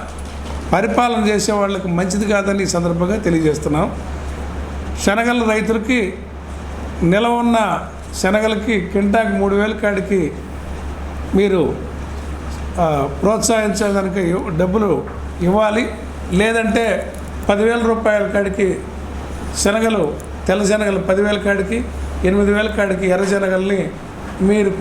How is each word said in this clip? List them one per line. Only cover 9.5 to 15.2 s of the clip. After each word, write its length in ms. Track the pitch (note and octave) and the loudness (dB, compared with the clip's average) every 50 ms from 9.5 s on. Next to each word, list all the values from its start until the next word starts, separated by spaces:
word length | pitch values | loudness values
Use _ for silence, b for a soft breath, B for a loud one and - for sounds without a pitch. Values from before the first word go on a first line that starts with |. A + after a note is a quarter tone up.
| G3 G3+ | 2 2
వేల 120 | G#3 G#3+ A3 G#3 - | 2 0 0 -2 -2
కాడికి 360 | G#3 G3+ F#3+ F3+ - G3+ F#3+ E3 C#3+ - - - - - - - - - - - - - - - - - - - - - F#3+ | 0 0 0 0 0 0 0 0 0 -4 -6 -10 -10 -10 -10 -8 -8 -8 -8 -8 -8 -8 -8 -8 -8 -8 -8 -4 0 2 2
మీరు, 240 | G3+ G3+ F#3+ F3+ D3+ - - - - - - - - - - - - - - - - - - - - - - - F3 | 4 4 4 2 2 0 0 -4 -6 -8 -10 -10 -10 -8 -8 -8 -8 -8 -8 -8 -8 -8 -8 -8 -8 -6 -2 0 0
ఆ, 40 | D#3+ D3+ C#3+ C#3 C#3 - - | 2 2 0 0 -2 -2 0
ప్రోత్సహించేదానికి 1000 | - G3 A3 G#3+ - - A3+ A3 G#3+ G#3 F#3+ G3 G#3+ G#3 G3 G3 F#3+ F#3+ F3 G3+ F#3 E3+ E3+ | 0 2 2 2 2 2 2 2 2 0 0 0 0 2 2 0 0 0 0 0 0 0 0
ఇవ్-, 160 | F#3 - - E3 D#3 | 0 -2 -2 0 0
డబ్బులు 300 | F3+ F#3 F#3 A3 G#3+ G3+ D#3 C3 - - - - | 2 2 2 2 2 2 2 0 -2 -4 -8 -8